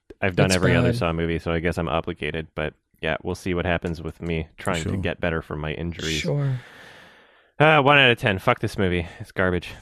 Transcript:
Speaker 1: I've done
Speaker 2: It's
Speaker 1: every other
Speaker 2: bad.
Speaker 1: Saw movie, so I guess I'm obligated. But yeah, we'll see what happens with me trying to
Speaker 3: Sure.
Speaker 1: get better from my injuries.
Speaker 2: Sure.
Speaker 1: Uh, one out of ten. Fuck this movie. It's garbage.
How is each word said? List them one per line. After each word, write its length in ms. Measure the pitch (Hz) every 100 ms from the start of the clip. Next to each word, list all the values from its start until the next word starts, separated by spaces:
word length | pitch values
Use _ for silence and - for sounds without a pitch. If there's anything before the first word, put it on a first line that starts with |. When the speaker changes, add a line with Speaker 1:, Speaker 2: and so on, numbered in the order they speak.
| - -
Speaker 1:
I've 160 | 101 92
done 100 | 95
Speaker 2:
It's 100 | 92
Speaker 1:
every 180 | 92
other 140 | 85 82
Speaker 2:
bad. 40 | -
Speaker 1:
Saw 140 | 85
movie, 260 | 82 82 82
so 140 | 85
I 80 | 82
guess 160 | 85 85
I'm 100 | 82
obligated. 580 | 82 87 82 73 80 80
But 180 | - 76 - _ _
yeah, 140 | 80 -
we'll 120 | 90
see 180 | 90 95
what 120 | 87 85
happens 340 | 85 87 80
with 200 | 80 -
me 260 | 85 82 78 -
trying 260 | 104 85
to 40 | 82
Speaker 3:
Sure. 60 | 98
Speaker 1:
get 240 | 90 -
better 220 | 87 80
from 180 | - 76
my 120 | 78
injuries. 460 | - 85 78 78 78
Speaker 2:
Sure. 380 | 85 143 139 127 - - - - - - _ _ _ -
Speaker 1:
Uh, 220 | 151 156
one 160 | 135 143
out 120 | 127
of 80 | 117
ten. 200 | 120 95
Fuck 220 | - 120
this 180 | 110 -
movie. 280 | 92 87 85 -
It's 100 | 101
garbage. 360 | - 92 90 - -